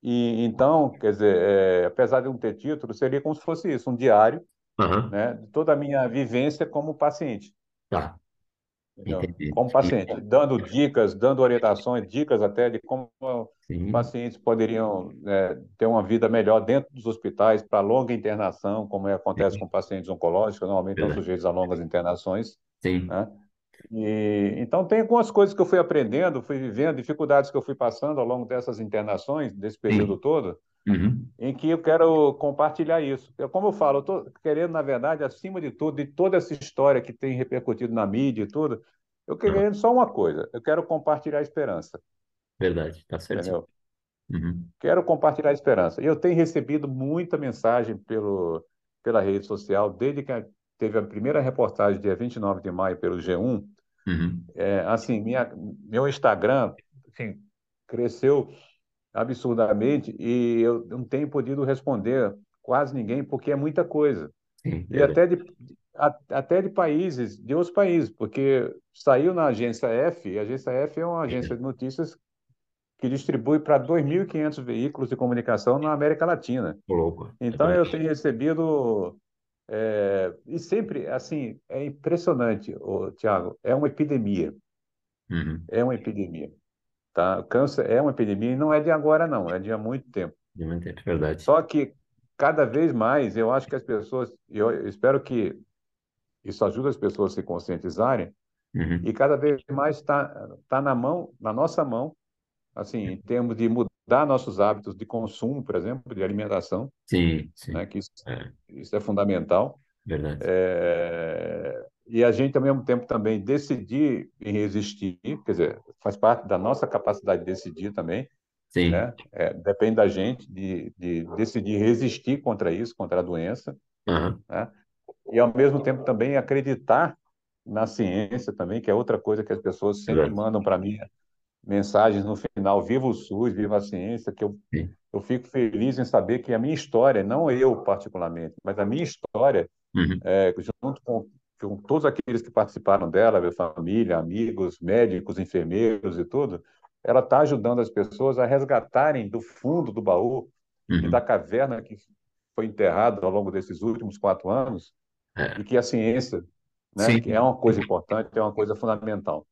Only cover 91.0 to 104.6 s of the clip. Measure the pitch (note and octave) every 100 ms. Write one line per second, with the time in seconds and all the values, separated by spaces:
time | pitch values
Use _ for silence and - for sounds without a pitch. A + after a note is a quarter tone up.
91 | - E2 D2+ D2+ - D3+ D#3+ D3 C#3 _
92 | _ _ _ _ C#3 D#3+ C3+ B2 E3 B2+
93 | A2 C#3+ B2 G#2 A2+ C3 C3 C3 - A2
94 | G#2+ C3 B2 - _ G#2+ A2 A2+ G2+ G2+
95 | B2+ C#3 C#3 B2+ G2 - _ _ _ _
96 | _ _ _ _ - G2 G#2 G2+ C3+ B2
97 | G2+ G2+ G2 - F#2 F2 - E2+ F2+ D2+
98 | A#2 B2+ F2 _ _ _ _ G2+ E2 F2
99 | F2 A2+ C#3 C#3+ D3 C#3 - C#3 D3 D3
100 | - C#3+ C#3 - A2 - _ C3 C#3 B2+
101 | B2+ F3 - _ A2 A2 D#3+ - D3 A2+
102 | C#3+ - _ _ _ _ _ - G#2 A#2
103 | G2 F#2+ - A#2+ A#2+ A2 A2+ A#2 A2+ _
104 | - B2 D3 C3 C3 F#2+